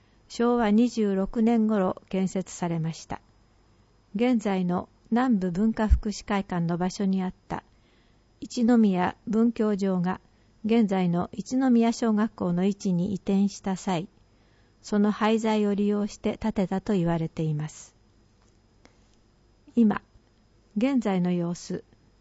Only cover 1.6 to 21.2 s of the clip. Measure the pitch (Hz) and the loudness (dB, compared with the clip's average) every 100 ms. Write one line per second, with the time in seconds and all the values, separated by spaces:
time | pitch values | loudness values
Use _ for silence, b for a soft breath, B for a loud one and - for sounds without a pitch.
1.6 | 214 214 185 - _ 185 190 190 180 - | 2 2 0 -2 _ -4 -2 -4 -8 -6
2.6 | 175 165 160 160 - - _ _ _ _ | -4 -2 -4 -6 -12 -14 _ _ _ _
3.6 | _ _ _ _ _ 208 247 240 202 190 | _ _ _ _ _ -2 0 2 0 -2
4.6 | 180 180 - _ - 233 262 208 185 170 | 0 -2 -4 _ -4 0 2 2 0 0
5.6 | 220 220 214 - 214 - - 202 190 180 | 0 0 2 2 0 -10 -4 -4 -2 -4
6.6 | 170 170 185 - 196 190 185 - _ - | -2 -2 -4 -2 -2 -2 -4 -8 _ -10
7.6 | - b b b b b b _ - 247 | -10 b b b b b b _ -10 -2
8.6 | 233 240 214 180 180 - - 214 233 233 | 2 4 4 2 -2 -4 -4 2 2 2
9.6 | 214 202 196 185 175 185 _ b b b | -2 0 0 0 -2 -4 _ b b b
10.6 | 214 233 202 190 180 170 - - - 254 | 0 2 2 2 2 0 -2 -8 -4 0
11.6 | 269 233 226 233 233 214 220 - 185 175 | 4 4 4 2 0 0 0 -2 -2 0
12.6 | 196 196 196 175 180 185 - 196 202 - | 0 0 -2 0 0 -4 -2 2 2 -2
13.6 | 202 185 - 170 185 _ b b b b | -6 -6 -4 -4 -6 _ b b b b
14.6 | b b - 208 208 202 214 226 220 214 | b b -4 2 2 2 2 2 2 0
15.6 | 208 202 202 208 208 - 208 - 220 214 | 0 0 0 0 -4 -4 -6 -4 -4 -2
16.6 | 180 190 - 202 170 170 160 - 160 151 | -2 -2 -2 0 2 0 -2 -4 -4 -4
17.6 | 156 - - _ _ _ _ _ _ _ | -6 -12 -20 _ _ _ _ _ _ _
18.6 | _ _ b b b _ _ _ _ _ | _ _ b b b _ _ _ _ _
19.6 | _ 240 214 196 _ - _ _ _ _ | _ 2 2 2 _ -20 _ _ _ _
20.6 | _ 208 262 269 214 185 | _ -2 0 0 0 0